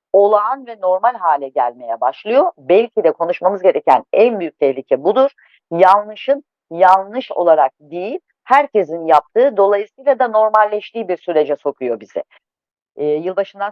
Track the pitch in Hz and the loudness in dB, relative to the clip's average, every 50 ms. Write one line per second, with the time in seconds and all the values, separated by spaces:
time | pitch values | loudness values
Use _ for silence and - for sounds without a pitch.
0 | _ _ - 196 202 208 214 208 208 226 262 277 262 233 226 214 190 180 185 190 | _ _ 2 2 4 4 2 2 0 -2 -6 -8 -10 -16 -12 -6 -4 -2 -2 0
1 | 208 240 247 220 185 165 151 143 139 135 131 143 123 123 120 127 123 117 113 113 | 0 -2 -2 -2 -2 -2 -2 -2 -4 -6 -4 -4 -4 -4 -4 -8 -10 -10 -6 -4
2 | 123 127 143 - - 208 233 269 359 359 - _ 135 131 175 208 233 233 - - | -4 -4 -4 -6 -6 -2 0 0 0 0 -2 _ -2 0 2 2 0 0 -2 -2
3 | 180 165 147 - 170 170 175 - 175 185 202 190 180 190 - - - - 131 120 | 0 0 0 -2 -4 -6 -4 -2 -2 -2 -2 0 0 0 0 0 2 2 2 2
4 | - _ - 180 220 247 233 196 175 156 - - 151 135 131 135 131 - 139 127 | 0 _ 0 2 2 2 0 -2 -8 -8 -6 -2 -2 -2 -2 -2 -4 -4 -4 -2
5 | 139 180 214 254 269 277 _ _ _ _ _ _ _ - 170 170 185 180 196 208 | 0 0 0 0 0 0 _ _ _ _ _ _ _ -8 -2 2 4 4 4 4
6 | 208 214 214 - - 262 277 277 - _ _ _ _ - 165 170 185 180 190 196 | 0 -4 -14 -10 -4 -4 -4 -4 -6 _ _ _ _ -10 -2 2 4 4 4 4
7 | 190 202 214 254 254 - - - 175 170 160 156 143 135 - _ 147 147 151 175 | 2 -2 -8 -10 -10 -8 -4 -2 2 2 4 4 2 0 -2 _ _ -14 -12 -10
8 | 180 214 277 359 _ _ _ _ _ - 247 285 294 277 - 214 180 147 160 170 | -10 -10 -10 -12 _ _ _ _ _ 0 2 2 2 2 0 -2 -2 -2 -4 -6
9 | 165 160 156 147 - _ - 220 254 285 226 196 196 196 208 202 214 202 _ _ | 0 2 2 2 2 _ 0 0 0 2 2 2 2 2 2 0 -4 -6 _ _
10 | 262 277 262 233 262 240 220 214 214 220 214 220 214 208 214 214 - - - 226 | -2 -2 0 0 0 -2 0 0 0 2 2 2 2 2 0 -6 -8 -8 -10 -8
11 | 220 180 180 160 _ - 170 156 151 135 147 - - 143 135 - 127 120 117 107 | -6 -6 -6 -6 _ -4 -2 0 0 0 -2 -6 -6 -6 -6 -6 -6 -6 -6 -6
12 | 104 - - 90 - _ _ _ _ _ _ _ _ _ _ _ _ _ _ - | -10 -12 -12 -12 -12 _ _ _ _ _ _ _ _ _ _ _ _ _ _ -8
13 | 143 151 147 156 170 180 185 185 196 - - 196 202 208 | -4 -4 -4 -4 -4 -6 -6 -6 -6 -6 -8 -10 -10 -10